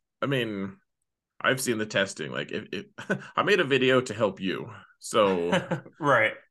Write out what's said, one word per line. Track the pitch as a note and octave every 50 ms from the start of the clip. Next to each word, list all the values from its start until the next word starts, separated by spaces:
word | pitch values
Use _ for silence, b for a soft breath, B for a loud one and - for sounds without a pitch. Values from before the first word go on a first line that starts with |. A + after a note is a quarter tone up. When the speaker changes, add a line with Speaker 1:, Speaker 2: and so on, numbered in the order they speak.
| _ _ _ _
Speaker 1:
I | -
mean, | C3+ C#3 B2+ A#2 A2 G#2 G2 G2 G2 F#2+ - _ _ _ _ _ _ _ _ _ _ _ -
I've | - A#2 C3 -
seen | - B2+ A2+ G#2+
the | G#2+
testing. | G#2+ - G2+ G2 - - - D#2 C2
Like, | A#1+ C#2+ - -
if, | - G2+ G#2+ -
if | - G2+ - - _ - - -
<laughs> | G3 - - - -
I | -
made | B2 D#3+ E3+ F3+
a | E3
video | C3 C#3 B2+ C3+ B2+ C3 B2+
to | B2 - G2+
help | A#2 A#2 G2 F#2+ -
you, | F#2+ F#2 D2+ B1 D2 - B B B B B _
so | - - - A#2 G#2 G2 F#2 F2 E2+ F2
Speaker 2:
<laughs> | F#3+ F3 F3 - F3 C#3 - - - -
Right. | D#3 C#3+ C3 A2+ A2 G#2+ - - _ _